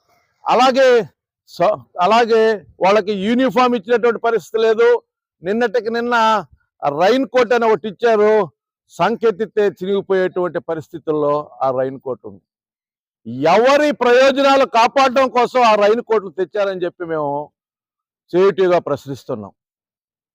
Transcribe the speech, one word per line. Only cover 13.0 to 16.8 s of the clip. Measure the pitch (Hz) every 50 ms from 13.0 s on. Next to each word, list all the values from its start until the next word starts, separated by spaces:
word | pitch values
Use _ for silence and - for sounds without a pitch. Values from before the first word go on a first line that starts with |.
| _ _ _ _ _
ఎవరి | 113 120 131 143 156 180 214 240 262 285 294 302 294
ప్రయోజనాలు | - - 247 240 240 254 262 277 262 269 277 277 277 269 262
కాపాడడం | 180 - 226 233 247 - 277 262 262 233 277 262 247
కోసం | 202 247 240 202 - 254
ఆ | 240 226 214
రైన్ | 208 202 208 220 240
కోట్లు | 220 - 220 214 185 196
తెచ్చారని | 143 185 185 165 - 208 196 196 190 185